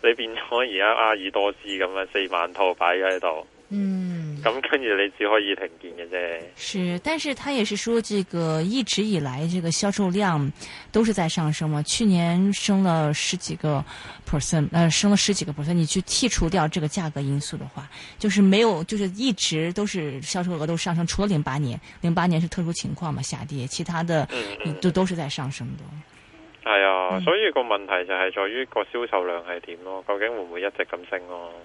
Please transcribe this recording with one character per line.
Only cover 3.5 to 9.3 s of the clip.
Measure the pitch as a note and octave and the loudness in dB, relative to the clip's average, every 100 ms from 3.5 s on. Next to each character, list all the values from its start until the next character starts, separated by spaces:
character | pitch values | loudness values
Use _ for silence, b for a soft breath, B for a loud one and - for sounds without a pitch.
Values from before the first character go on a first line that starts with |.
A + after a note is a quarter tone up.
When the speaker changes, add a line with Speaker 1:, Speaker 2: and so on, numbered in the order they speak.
| - - | -20 -8
Speaker 3:
嗯。 | G3+ G3 F#3+ F#3 F3 D#3 D3 | -4 -2 -2 -4 -6 -6 -2
Speaker 2:
噉 | C#3+ B2 - | -2 0 0
跟 | D3 | 0
住 | B2+ G2 | 2 2
你 | G2+ - | 0 0
只 | G#2 | 2
可 | G#2+ | 4
以 | G2+ | 2
停 | G2 F#2 - | -2 -4 -10
建 | F2+ E2+ E2+ | -18 -14 -8
嘅 | |
啫。 | F2+ F2 E2 E2+ - | -6 -4 -6 -12 -14
Speaker 1:
是， | - G3+ F3+ F3 | -8 -4 -2 -2
但 | D4 D#4+ | -4 -4
是 | D4+ | -4
他 | B3+ C4+ | -6 -4
也 | C#4 | -2
是 | G#3 G3+ | 0 -2
說， | - A#3 | 0 -2
這 | A3 G#3 | 0 -2
個 | F#3 E3+ E3 D#3 | -2 -2 0 0
一 | E3+ B3 | 0 0
直 | A#3 - | 0 0
以 | G#3+ F#3+ | 0 0
來， | C#3+ | 0